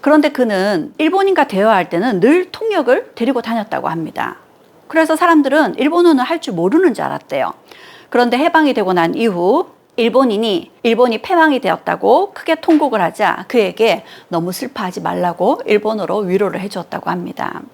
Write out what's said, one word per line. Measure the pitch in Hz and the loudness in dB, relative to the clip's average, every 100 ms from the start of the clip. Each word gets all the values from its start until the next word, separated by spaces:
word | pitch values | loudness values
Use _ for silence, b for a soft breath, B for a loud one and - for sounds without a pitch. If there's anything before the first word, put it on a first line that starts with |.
그런데 | - 302 294 | 4 4 4
그는 | 294 240 196 196 185 - - | 0 0 0 0 -2 -4 -2
일본인과 | 311 381 392 349 285 | 0 2 2 2 0
대화할 | 190 214 202 170 | 2 2 2 0
때는 | 170 240 190 | -2 -2 2
늘 | 220 339 359 | 4 2 0
통역을 | - 440 392 247 294 - - | -6 -2 -2 2 0 -2 -4
데리고 | 240 247 | -2 -2
다녔다고 | 226 226 202 139 135 | -4 -6 -4 -4 -4
합니다. | 165 156 - - - _ _ _ _ _ | -6 -8 -6 -8 -10 _ _ _ _ _
그래서 | 320 320 320 | 0 0 2
사람들은 | 349 330 269 294 247 - | 4 4 4 2 0 0
일본어는 | 285 339 349 269 | 0 4 4 2
할 | 247 330 | 0 -4
줄 | - 175 | -6 -2
모르는 | 180 302 370 | 2 2 2
줄 | 214 139 | 0 -6
알았대요. | 143 - 143 123 - _ B B B B | -8 -6 -4 -4 -6 _ B B B B
그런데 | 240 240 247 | 0 2 2
해방이 | 320 320 294 | 2 4 2
되고 | 240 185 | 0 0
난 | 185 170 - | 2 0 0
이후 | 226 175 180 285 370 _ _ - | -2 0 2 2 -2 _ _ -2
일본인이 | 226 240 262 202 226 185 - _ | 2 2 2 0 0 -2 -6 _
일본이 | 233 226 247 220 | -2 2 2 0
패망이 | - 349 320 262 | -2 2 2 2
되었다고 | 185 165 - 175 190 269 403 | -2 -4 -4 -2 2 2 2
크게 | - - 320 | -6 -4 -2
통곡을 | - 302 294 220 | 2 2 2 0
하자 | 165 - 196 - - | -2 0 -2 -2 -2
그에게 | 240 190 175 220 165 B B B | 0 0 0 0 0 B B B
너무 | 170 170 | -4 -4
슬퍼하지 | 180 254 - 190 185 | -6 -10 -8 -8 -6
말라고 | 170 175 180 170 190 - - | -6 -2 -4 0 0 0 0
일본어로 | 208 214 220 170 202 | 0 0 -4 -4 -4
위로를 | 190 190 202 160 | 0 0 -2 -4
해주었다고 | 190 185 165 170 - | -8 -10 -10 -8 -6
합니다. | 175 175 - - - - | -6 -8 -8 -8 -8 -16